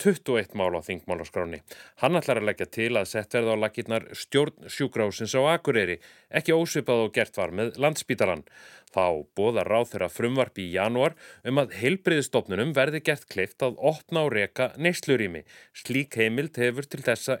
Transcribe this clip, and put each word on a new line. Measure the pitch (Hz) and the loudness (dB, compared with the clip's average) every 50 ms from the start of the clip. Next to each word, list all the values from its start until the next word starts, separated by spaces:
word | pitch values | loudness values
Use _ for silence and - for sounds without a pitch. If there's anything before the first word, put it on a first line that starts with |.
tuttugu | - 202 185 - - 143 123 | 2 2 2 2 0 0 0
og | 113 | 0
eitt | 95 - - | 0 -2 -2
mál | 104 92 90 87 | 0 0 0 0
á | 82 - | -2 -4
þingmálaskránni. | - 92 87 - 95 90 82 82 - - 98 90 85 82 73 - - - - - - _ - | -4 -8 -6 -4 -6 -4 -4 -6 -6 -4 -4 -4 -4 -6 -10 -12 -16 -20 -20 -20 -20 _ 0
Hann | 127 139 175 165 | 2 2 2 2
ætlar | - 139 123 110 | 2 2 0 0
að | 107 107 | 0 -2
leggja | 98 - - | -2 -2 -4
til | - - 113 113 120 120 107 | -6 -4 -2 -2 0 0 0
að | 92 - - | -2 -2 -4
sett | 110 104 - - | -6 -4 -2 0
verði | 120 120 113 110 | 0 2 2 2
á | 107 107 | 0 0
laggirnar | 107 - 120 113 110 113 113 - - | -2 -2 -4 -6 -2 -4 -4 -4 -6
stjórn | - - - - - 139 147 147 - - - | -14 -14 -8 -2 0 0 0 0 -4 -10 -16
sjúkrahússins | - - - 143 123 - 117 107 101 92 - 113 104 - 131 | -10 -6 -4 -4 -2 0 0 0 0 -2 -4 -6 -2 0 2
á | 139 151 170 | 4 4 2
Akureyri, | 165 - 147 123 110 98 87 87 - - - - - _ | 2 2 2 2 4 2 2 -2 -6 -8 -18 -20 -20 _
ekki | - - 127 - - 160 | -4 -4 -2 2 2 2
ósvipað | 165 170 - - 151 120 - 120 113 113 | 2 2 0 -2 -2 0 2 2 2 2
og | 104 - | 0 0
gert | 123 107 - - 101 | 0 -2 -2 -2 -4
var | 92 82 87 | -4 -4 -2
með | 98 113 117 - - | -4 -4 -4 -2 0
Landspítalann. | 135 156 151 - - - 127 - 110 92 85 73 - _ - - - - - - - | 0 0 0 -2 -4 -4 0 0 2 0 0 -2 -6 _ -20 -20 -20 -20 -20 -20 -12
Þá | _ - 95 92 87 82 76 73 _ - | _ 0 2 2 2 2 0 -4 _ -2
boðar | - 101 120 117 104 87 | 0 2 2 2 2 0
ráðherra | 90 104 117 120 - - - 90 | 2 2 2 2 0 -2 -4 -4
frumvarp | 87 - - 113 120 131 135 120 - - 101 92 | -4 -2 -2 -2 0 0 0 0 -2 -2 -8 -8
í | 87 | -4
janúar | 85 92 98 110 120 123 139 165 160 - - - - - - | -2 0 0 0 2 2 0 0 0 -4 -20 -20 -18 -10 -6
um | 123 131 143 | -2 0 0
að | 135 104 - | 0 0 -2
heilbrigðisstofnunum | 101 117 143 190 190 - 175 165 147 131 - - 120 - - 92 95 120 165 143 | -2 0 0 0 2 2 2 2 2 2 2 0 0 0 0 -2 -2 0 0 2
verði | 135 117 147 147 147 - | 2 2 2 0 -2 -2
gert | 156 147 - - | -2 -2 -2 -4
kleift | - - 98 92 - - - 135 | -8 -4 -4 -4 -2 -2 -2 -2
að | 127 110 - - | -2 -2 0 0
opna | 151 156 - - - 165 160 151 | 0 0 0 -4 -4 0 0 0
og | 143 | 2
reka | 113 107 101 - - - 127 120 - 131 | 2 0 0 0 0 -2 -2 -2 -2 0
neyslurými. | 156 175 175 - - 147 135 113 107 92 85 76 73 _ - - - _ - | 0 0 0 0 0 2 2 2 2 -2 -4 -8 -12 _ -20 -20 -20 _ -20
Slík | - - - 123 135 143 - - 113 | -14 -6 -4 -2 -2 -2 -2 0 2
heimild | 110 110 117 135 151 156 - | 2 2 2 0 -4 -4 -2
hefur | 120 120 123 117 139 139 | 0 0 0 0 -2 -8
til | - - 135 135 | -8 -8 -4 -2
þessa | 127 117 - - 135 127 - | 0 0 0 0 -2 -2 -2